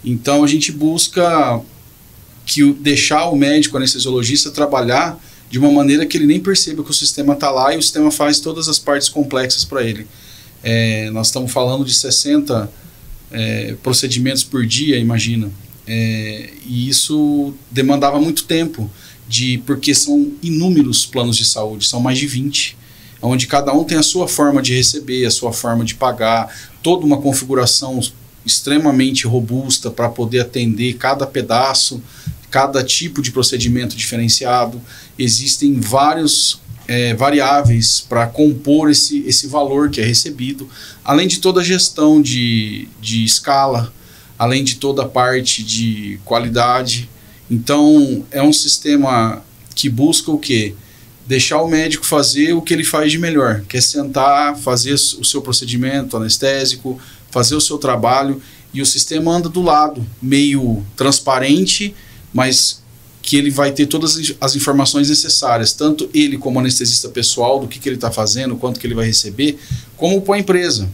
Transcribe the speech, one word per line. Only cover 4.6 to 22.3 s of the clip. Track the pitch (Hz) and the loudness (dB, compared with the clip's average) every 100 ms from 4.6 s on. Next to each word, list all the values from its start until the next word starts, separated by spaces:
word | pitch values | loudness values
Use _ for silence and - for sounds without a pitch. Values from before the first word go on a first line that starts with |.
| 143 135 117 127 165 - - - - | 0 0 2 2 0 -6 -20 -20 -8
de | 123 | 2
uma | 143 | 4
maneira | 143 139 147 151 | 6 6 4 2
que | 156 | 2
ele | 147 | 4
nem | 180 | 2
perceba | 185 190 170 156 | 2 0 0 -6
que | - | -4
o | |
sistema | - 147 - 143 | -2 -2 0 0
tá | 143 143 | 2 0
lá | 131 135 | 2 0
e | 160 | 2
o | |
sistema | - 156 151 | -2 2 0
faz | - 147 147 | 2 0 0
todas | 160 160 160 | -4 -6 -4
as | 147 | -2
partes | - 143 - | 0 -2 -2
complexas | 151 139 131 127 - | -2 -2 -2 -2 -2
pra | - 139 | -2 -2
ele. | 113 107 107 - - - - - | -2 -4 -12 -20 -20 -20 -20 -10
É, | 110 113 113 110 107 | -2 0 0 -2 -4
nós | 110 110 | -4 -4
estamos | 131 123 | -2 -4
falando | 139 123 135 | -2 0 0
de | 131 | 0
sessenta, | - 127 - 143 147 143 117 101 - - - - - - | -2 0 -2 2 0 2 -2 -4 -12 -20 -20 -18 -18 -12
é, | 113 110 110 110 113 | -6 -4 -4 -6 -6
procedimentos | 131 123 135 120 127 135 | -2 -2 0 -2 -2 -2
por | - 131 | -2 -2
dia, | 113 123 151 127 | -2 0 0 0
imagina. | 117 117 113 117 101 95 - - - | 0 0 -2 -2 -4 -10 -20 -20 -8
É, | 113 113 110 107 107 - - | -4 -2 -4 -8 -12 -16 -18
e | - 123 127 | -8 -4 -2
isso | 139 - 151 147 147 143 139 - | -2 0 0 2 0 -2 -8 -6
demandava | 120 135 139 139 143 | -2 2 2 2 2
muito | 160 151 | 0 -2
tempo, | - 165 165 - 104 - - - - | -2 -2 -2 -4 -10 -10 -20 -20 -8
de, | 113 127 123 127 | -4 -2 -2 -2
porque | 139 - | -2 0
são | 139 294 - 285 - | 0 2 2 0 -4
inúmeros | 170 160 180 165 127 113 - | -4 0 2 4 4 0 -2
planos | 123 120 113 | -2 0 0
de | |
saúde, | - 113 107 107 - | 0 -2 -6 -4 -4
são | 120 | 0
mais | 127 127 | 0 0
de | |
vinte, | 143 | -2